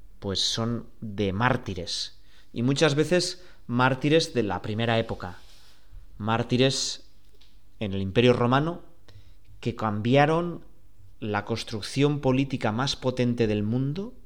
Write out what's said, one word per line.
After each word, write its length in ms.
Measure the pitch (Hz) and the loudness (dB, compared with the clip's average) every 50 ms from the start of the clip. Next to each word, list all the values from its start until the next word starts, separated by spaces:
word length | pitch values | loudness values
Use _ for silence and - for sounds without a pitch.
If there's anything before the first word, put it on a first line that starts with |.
| - - - - | -14 -16 -14 -8
pues, 200 | - 98 95 - | -6 -4 -2 0
son 480 | - - - 117 113 117 120 113 - - - - | 0 0 0 0 0 0 -2 -2 -6 -8 -12 -10
de 320 | 117 110 101 101 104 98 92 | -10 -6 -4 0 0 0 2
mártires. 840 | 98 120 127 185 - - - 95 92 82 - - - - - - - - - - - - - - | 2 4 4 2 2 0 -4 -6 -6 -6 -6 -6 -6 -6 -8 -10 -14 -16 -16 -16 -16 -14 -8 -4
Y 100 | 110 117 | 0 2
muchas 320 | 131 143 139 165 151 139 | 2 4 4 4 4 4
veces 480 | 147 156 151 180 180 175 - - - - - - - - - | 4 2 4 4 2 2 2 -4 -8 -12 -16 -16 -14 -8 -2
mártires 680 | 120 120 127 131 131 - - 147 156 165 160 - - | 2 4 4 4 4 4 4 4 4 4 4 2 0
de 100 | 120 110 | 0 0
la 180 | 98 90 92 | 0 0 -2
primera 360 | - - 107 110 117 117 113 113 | -2 -2 -2 0 2 2 4 2
época. 400 | 113 - 101 - - 90 87 - - - - - - - - - - - - - - - - - | 2 0 -2 -6 -8 -8 -10 -12 -14 -16 -16 -16 -16 -16 -16 -16 -16 -14 -14 -14 -14 -12 -10 -6
Mártires 920 | 104 110 113 117 117 - 123 120 131 135 131 - - - - - - - - - - - - - - - - - - - - - | -2 0 0 0 2 2 4 4 4 4 4 2 -2 -4 -4 -6 -10 -14 -16 -16 -16 -16 -16 -16 -16 -16 -16 -16 -16 -14 -10 -6
en 140 | 113 101 95 | -6 -4 -2
el 80 | 98 | -2
Imperio 320 | 98 95 95 120 117 123 120 | -2 0 4 6 8 8 8
Romano 480 | 110 120 120 127 139 151 165 175 170 - - - - - - - - - - - - - - - - | 6 6 4 4 4 4 2 -2 -6 -10 -14 -16 -16 -16 -16 -16 -16 -16 -16 -16 -16 -16 -16 -12 -6
que 160 | - 117 - | -4 -4 -2
cambiaron 920 | - 110 110 104 107 104 120 127 139 147 147 160 165 175 175 165 - - - - - - - - - - - - - | -2 -2 -2 0 0 2 6 6 8 8 6 6 2 0 -2 -4 -8 -10 -14 -16 -16 -16 -16 -16 -16 -16 -16 -12 -8
la 260 | - 107 104 104 101 | -4 -2 -2 -2 0
construcción 760 | - 113 113 - - - 104 - - - 135 139 147 147 143 | -2 -2 -4 -4 -4 -6 -6 -6 -4 0 2 2 2 2 2
política 520 | 143 131 127 131 139 139 135 110 - 113 | 2 4 4 4 2 0 -2 -2 0 0
más 240 | 107 117 135 135 - | 0 0 0 -2 -2
potente 500 | - - 127 123 127 123 123 120 120 117 | -2 -2 -2 0 2 2 2 2 2 2
del 160 | 107 107 104 | 2 2 2
mundo, 520 | 104 107 117 127 135 139 147 190 202 247 - - - | 2 2 0 0 0 0 -2 -4 -6 -8 -10 -14 -14